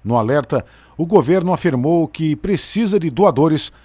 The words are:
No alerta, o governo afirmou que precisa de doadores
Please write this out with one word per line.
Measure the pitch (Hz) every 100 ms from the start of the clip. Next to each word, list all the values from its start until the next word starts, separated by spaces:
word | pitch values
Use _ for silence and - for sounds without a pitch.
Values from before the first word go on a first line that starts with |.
No | 101 120
alerta, | 110 143 139 139 - - -
o | - 165
governo | 196 131 185 175
afirmou | 175 175 131 135 170 156
que | - 160 147
precisa | 185 185 - 202 226 202
de | 160
doadores | 120 196 127 156 151 - -